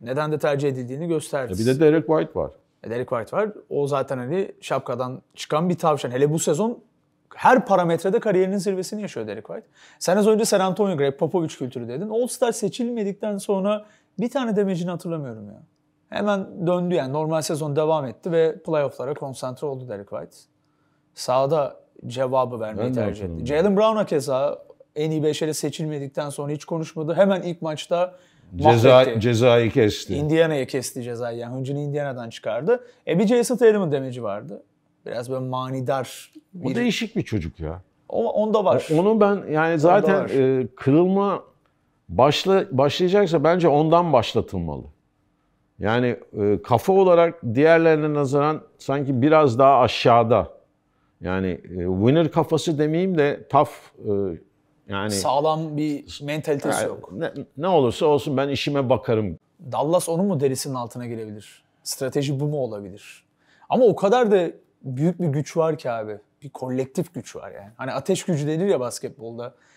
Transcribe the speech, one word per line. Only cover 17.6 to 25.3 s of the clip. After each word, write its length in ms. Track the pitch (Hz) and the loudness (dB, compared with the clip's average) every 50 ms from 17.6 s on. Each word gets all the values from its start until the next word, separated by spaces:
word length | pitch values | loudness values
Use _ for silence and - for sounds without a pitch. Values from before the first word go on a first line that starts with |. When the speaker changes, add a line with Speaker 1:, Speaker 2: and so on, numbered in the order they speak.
| 156 151 143 | -4 -4 -2
Speaker 1:
devam 300 | 151 156 156 160 156 139 | 0 0 2 0 0 -2
etti 260 | 123 110 - - 190 | -4 -8 -10 -6 -2
ve 280 | 165 165 160 160 156 - - | 2 2 2 2 0 -4 -6
playoff'lara 480 | - 160 151 143 135 - - 127 127 147 | -4 -2 0 0 -2 -4 -6 -8 -8 -8
konsantre 540 | 143 151 139 127 - - 127 127 123 - 147 | -8 -10 -12 -12 -10 -10 -10 -10 -8 -8 -8
oldu 220 | 135 131 127 127 | -8 -8 -10 -10
Derek 200 | 107 101 101 - | -12 -12 -12 -12
White. 280 | - - 143 - _ - - _ _ _ _ _ _ _ _ _ _ _ _ _ _ | -12 -12 -12 -14 _ -20 -20 _ _ _ _ _ _ _ _ _ _ _ _ _ _
Sahada 640 | - - - 127 131 135 139 156 156 143 131 - - _ _ _ - - 120 | -10 -4 -2 0 0 2 2 0 0 0 -2 -6 -12 _ _ _ -18 -14 -10
cevabı 520 | 120 123 135 127 127 131 127 120 123 117 | -6 -4 -2 0 0 0 0 0 -2 -6
vermeyi 280 | 110 107 110 95 107 127 | -8 -8 -6 -4 -4 -2
Speaker 2:
Ben 60 | 127 | -2
de 60 | 123 | -2
Speaker 1:
tercih 120 | 110 104 | -2 -4
etti. 100 | 101 104 | -4 -6
Speaker 2:
hatırlamıyorum. 260 | 101 90 82 82 78 120 | -8 -8 -8 -8 -6 -2
Speaker 1:
Jaylen 300 | 147 151 170 208 196 190 | 0 2 2 2 2 4
Brown'a 280 | 214 220 220 214 202 | 2 2 2 0 -2
keza 600 | - 175 151 127 135 135 131 139 147 - - - - - _ _ _ - | -2 -2 -2 -2 -2 -2 0 0 -2 -4 -6 -12 -18 -20 _ _ _ -8
en 160 | - 151 156 | -6 -4 -2
iyi 120 | 156 156 147 | -2 0 0
beşere 300 | 156 | 0